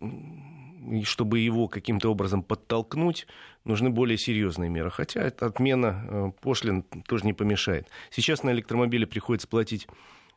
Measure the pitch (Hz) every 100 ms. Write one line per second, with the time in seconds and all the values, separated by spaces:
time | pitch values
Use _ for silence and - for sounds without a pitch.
0 | 110 - 151 160 - - 131 180 123 110
1 | 104 - 110 117 117 113 110 101 107 104
2 | 113 104 98 98 90 107 - 113 110 147
3 | 170 160 - - - - - 107 127 117
4 | 123 110 - 107 101 82 85 82 85 -
5 | 82 233 170 - 117 - 135 127 120 98
6 | 110 104 98 - 135 127 113 95 - 85
7 | - 117 101 95 104 101 - 80 - -
8 | - - 120 156 135 120 - 117 120 120
9 | 110 110 - 113 - 113 110 107 - -
10 | - - -